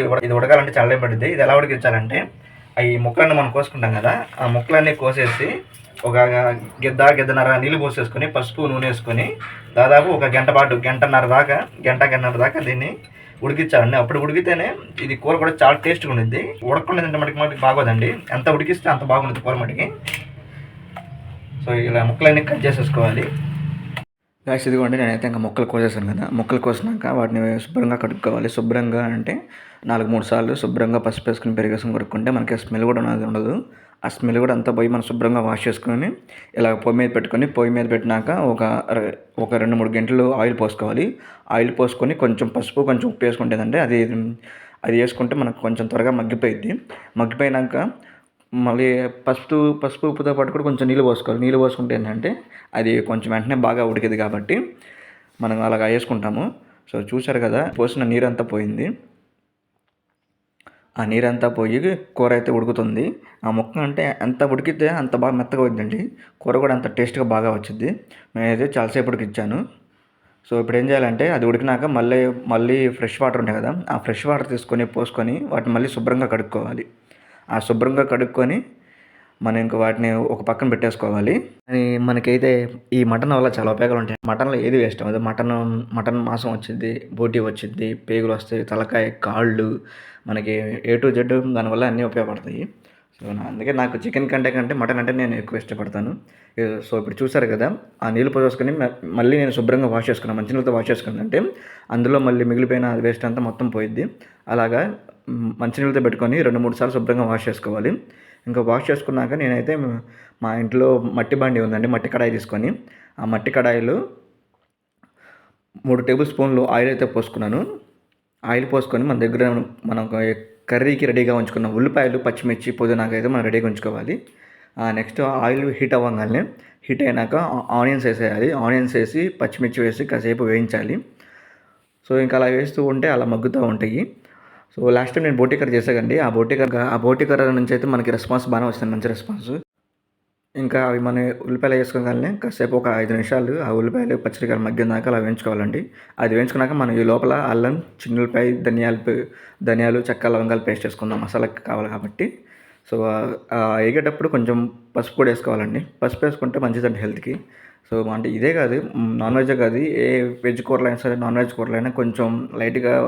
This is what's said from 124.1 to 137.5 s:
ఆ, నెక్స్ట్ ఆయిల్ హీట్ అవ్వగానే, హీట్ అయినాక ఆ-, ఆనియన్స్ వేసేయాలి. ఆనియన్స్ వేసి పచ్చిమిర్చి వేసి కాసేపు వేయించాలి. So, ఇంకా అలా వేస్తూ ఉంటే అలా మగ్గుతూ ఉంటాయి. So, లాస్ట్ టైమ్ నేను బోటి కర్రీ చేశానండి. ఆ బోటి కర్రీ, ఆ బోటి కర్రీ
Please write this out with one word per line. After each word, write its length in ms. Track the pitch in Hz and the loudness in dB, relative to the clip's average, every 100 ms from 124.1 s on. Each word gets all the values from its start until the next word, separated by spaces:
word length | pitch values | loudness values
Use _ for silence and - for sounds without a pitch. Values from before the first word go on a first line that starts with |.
| 202 - _ - - _ - | -8 -10 _ -20 -20 _ -6
ఆ, 120 | 113 110 | -4 -4
నెక్స్ట్ 220 | 110 - | -4 -4
ఆయిల్ 540 | 135 131 117 135 139 123 | -2 0 0 0 -2 -2
హీట్ 160 | - 127 | 0 2
అవ్వగానే, 420 | 120 110 107 123 - - - _ - | 2 0 -2 -2 -2 -8 -20 _ -4
హీట్ 140 | 131 277 | 0 0
అయినాక 280 | 120 113 156 | 0 0 0
ఆ-, 300 | 170 123 - 120 | -2 -4 -2 2
ఆనియన్స్ 260 | 127 135 120 | 2 2 0
వేసేయాలి. 460 | 110 110 107 135 | 0 0 0 0
ఆనియన్స్ 440 | 139 117 127 127 143 | 0 2 2 2 0
వేసి 320 | 139 156 185 - | 0 -2 -4 -2
పచ్చిమిర్చి 420 | - - 120 123 | -4 -2 -4 0
వేసి 200 | 117 110 | -2 -2
కాసేపు 400 | 143 117 113 120 | -4 -2 0 0
వేయించాలి. 520 | 113 113 113 104 110 190 - _ - - - _ _ _ _ _ - | 2 2 0 -2 -2 -6 -8 _ -20 -20 -20 _ _ _ _ _ -2
So, 140 | 131 | 0
ఇంకా 120 | 131 131 | 2 2
అలా 100 | 127 | 2
వేస్తూ 380 | 127 143 147 139 | 2 0 -2 0
ఉంటే 160 | 135 151 127 | 0 2 2
అలా 80 | |
మగ్గుతూ 360 | 120 113 123 269 117 | 0 0 0 0 0
ఉంటాయి. 300 | 107 110 123 226 - - - - - _ | 0 -2 -2 -4 -8 -20 -20 -20 -20 _
So, 180 | - 123 | -2 2
లాస్ట్ 240 | 123 127 | 2 2
టైమ్ 120 | 165 156 | 0 0
నేను 100 | 123 | 2
బోటి 200 | 127 143 | 2 2
కర్రీ 160 | 135 120 | 0 0
చేశానండి. 400 | 117 120 117 151 | 2 0 0 0
ఆ 100 | 127 | 2
బోటి 280 | 113 113 139 | 2 2 2
కర్రీ, 220 | 131 120 | 0 0
ఆ 180 | 123 117 | 0 2
బోటి 280 | 117 131 | 2 2
కర్రీ 280 | 147 135 135 | 2 2 4